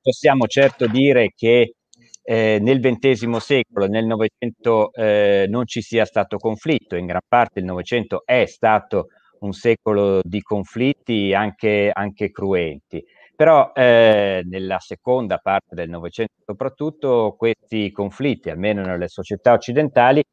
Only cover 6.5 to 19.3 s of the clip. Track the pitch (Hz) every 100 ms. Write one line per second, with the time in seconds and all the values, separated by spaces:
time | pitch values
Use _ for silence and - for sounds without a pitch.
6.5 | 110 156 143 - 87 87 90 - 120 117
7.5 | - 92 90 85 123 104 92 - 123 104
8.5 | - 113 107 - 98 - _ _ _ 101
9.5 | 92 120 110 110 104 101 98 87 98 -
10.5 | 104 90 113 127 139 - 110 98 95 104
11.5 | - 110 104 101 95 101 101 104 - 98
12.5 | 92 82 71 _ 82 - _ _ - 156
13.5 | 151 127 - 123 117 113 107 101 92 87
14.5 | 92 95 92 - 101 - 127 107 90 -
15.5 | 98 - 85 85 85 85 - 110 _ -
16.5 | 101 135 - 151 151 139 120 107 - 113
17.5 | 110 - 110 104 - 101 - 139 120 -
18.5 | 80 101 104 95 87 87 - 92